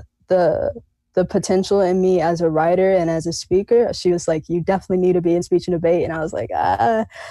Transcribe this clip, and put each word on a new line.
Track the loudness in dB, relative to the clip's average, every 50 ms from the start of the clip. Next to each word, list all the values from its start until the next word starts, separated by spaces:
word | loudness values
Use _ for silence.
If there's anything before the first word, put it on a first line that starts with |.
| -10 _ _ _ _
the, | 0 2 2 2 2 2 0 -2 -4 -6 -8 -14 _ _ _ _ _ -2
the | -2 -2
potential | 0 -2 -4 -2 0 0 0 0 0 2 2
in | 2 2 2 2
me | 2 2 2 2
as | 2 0 0 0
a | 0 0
writer | 2 2 2 2 2 2 2 2
and | 2 2 2 0
as | -2 -2 -4
a | -6
speaker. | -8 -8 -4 -2 -2 0 0 2 2 2 2 0 -2
She | -2 0 0
was | 0 0 0
like, | -2 -2 -2 -4 -4
"You | -4 -4
definitely | -2 -2 -2 -2 -2 -2 -2 0 2
need | 2 2
to | 2
be | 0 0 0
in | 0 0
speech | 0 0 0 0
and | 0 -4
debate." | 0 0 2 2 2 0
And | -2
I | -4 -6
was | -6 -6 -6
like, | -6 -6 -4
"Ah, | -4 -2 0 0 0 2 2 0 0 0 -2 -6 -10 -20 -18 -14